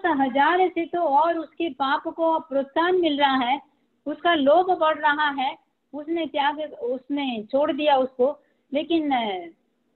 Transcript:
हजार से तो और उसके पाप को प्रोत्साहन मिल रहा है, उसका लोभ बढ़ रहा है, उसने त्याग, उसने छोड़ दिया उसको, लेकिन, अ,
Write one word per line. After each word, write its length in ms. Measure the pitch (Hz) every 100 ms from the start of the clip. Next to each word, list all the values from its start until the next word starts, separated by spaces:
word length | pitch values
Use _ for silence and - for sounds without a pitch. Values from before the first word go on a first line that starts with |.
| 359
हजार 640 | 285 269 262 294 359 370
से 160 | 339 330
तो 140 | 349
और 380 | 330 277 330 330
उसके 320 | 302 - 330
पाप 380 | 262 269 302 330
को 320 | 320 330 320
प्रोत्साहन 640 | - 269 269 339 349 370
मिल 180 | 330 285
रहा 180 | 285 262
है, 240 | 240 294 - _ _ _ -
उसका 300 | 302 349 339
लोभ 420 | 269 320 359 349
बढ़ 180 | 311 294
रहा 320 | 302 294 302
है, 280 | 269 262 320 _ _ _
उसने 320 | 277 294 339 302
त्याग, 340 | 285 277 302 302
उसने 760 | - 240 254 - 285 277 226 214
छोड़ 200 | 269 302
दिया 260 | 285 302 269
उसको, 460 | 262 - 254 285 _ _ _
लेकिन, 380 | 269 311 330 294
अ, 380 | 254 226 180 170 - _ _ _